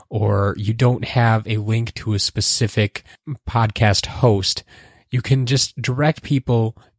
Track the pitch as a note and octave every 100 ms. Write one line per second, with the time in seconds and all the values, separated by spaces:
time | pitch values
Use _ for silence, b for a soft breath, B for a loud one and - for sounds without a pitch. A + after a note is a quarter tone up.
0 | _ A2+ G#2 G2+ G2 - G2+ A2+ B2 B2
1 | - B2+ A#2 A2+ G#2+ G#2+ G#2 A2+ A#2 -
2 | - G2+ - - - - A#2 - G#2 -
3 | B - - C#3 - A#2+ A2+ - G#2+ G2
4 | - - B2 G2+ F#2 - B B B B
5 | _ B2+ - C3 A#2+ C3 - - B2 B2+
6 | D3+ - - C#3+ C3 A#2+ A2 b b